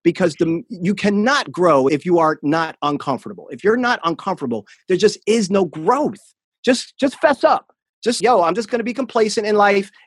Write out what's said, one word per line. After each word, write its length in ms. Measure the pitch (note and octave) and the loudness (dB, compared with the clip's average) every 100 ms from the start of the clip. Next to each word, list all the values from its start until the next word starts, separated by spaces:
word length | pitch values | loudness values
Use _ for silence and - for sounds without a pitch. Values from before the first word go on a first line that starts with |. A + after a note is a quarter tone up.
because 320 | E3+ E3 F3+ D3 | -2 0 -2 0
the, 260 | E3 E3 - | -2 -2 -6
you 240 | F#3 F3 | -6 -4
cannot 580 | G3 G#3 G3+ A3+ C#4+ A3 | -2 0 0 2 0 -2
grow 360 | D3+ F3 C#3+ C3 | 0 4 4 2
if 180 | D3 F3+ | 0 0
you 140 | E3+ | 2
are 180 | D#3+ D#3 | 2 0
not 340 | D3 E3 D#3+ - | -2 -2 -2 -4
uncomfortable. 640 | D3 C#3+ - B2 A2 G2 - | -4 -4 -4 -6 -6 -16 -16
If 120 | B2+ | -4
you're 120 | G3 A#3+ | -2 0
not 240 | A#3+ A#3 | 0 -2
uncomfortable, 640 | E3 D#3+ - F3 C3 A2+ - - - | -4 -4 -6 -6 -6 -6 -8 -14 -4
there 100 | F#3 | 2
just 200 | G#3 G#3 - | 2 0 -2
is 240 | A3+ F#3 | 0 2
no 160 | G3 F3 | 0 0
growth. 540 | D#3 D#3+ C4 C#4+ G2 _ _ _ _ | -2 0 0 0 -6 _ _ _ _
Just, 300 | - B3+ - - | 0 0 -2 -4
just 200 | C4+ - | -4 2
fess 240 | D#4+ C#4 | 0 2
up. 220 | D#4 C#4 _ _ _ _ | 2 0 _ _ _ _
Just, 180 | A3+ A#3+ | -4 0
"Yo, 200 | G#3 A3+ | 2 4
I'm 100 | E3+ F#3 | 2 0
just 140 | G#3+ | -4
gonna 140 | A#3+ | -4
be 100 | A3+ A#3 | -4 -4
complacent 500 | B3+ A#3 A3 A3 G#3 | -2 0 0 0 0
in 80 | G#3+ | 2
life, 340 | G3+ G3+ G3 _ | 4 2 -2 _